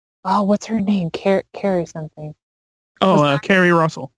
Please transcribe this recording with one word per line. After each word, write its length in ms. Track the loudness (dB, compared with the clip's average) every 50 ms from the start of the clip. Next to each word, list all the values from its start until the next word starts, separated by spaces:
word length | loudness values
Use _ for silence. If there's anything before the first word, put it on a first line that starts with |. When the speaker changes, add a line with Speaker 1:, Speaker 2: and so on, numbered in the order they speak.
| _ _ _ _ -4
Speaker 1:
oh, 180 | -2 0 0 2
what's 220 | 2 0 0 -2
her 160 | -4 -4 -2
name? 300 | 0 0 0 0 0 -4
Car-, 320 | -6 -4 -2 0 0 0 -2 _ -12
Carrie 320 | -6 -4 -2 -2 -2 -4
something. 480 | -6 -8 -14 -14 -14 _ -14 -14 -14 -16 _ _ _ _ _ _ _ _ _ _ _ _ -2
Speaker 2:
Oh, 120 | 0 2 2
Speaker 1:
Was 80 | 4
Speaker 2:
uh, 100 | 2 2 0
Speaker 1:
that 80 | -2 0
Speaker 2:
Carrie 280 | 2 2 4 4 4
Russell. 400 | 4 4 2 0 -2 -6 -14 -16 _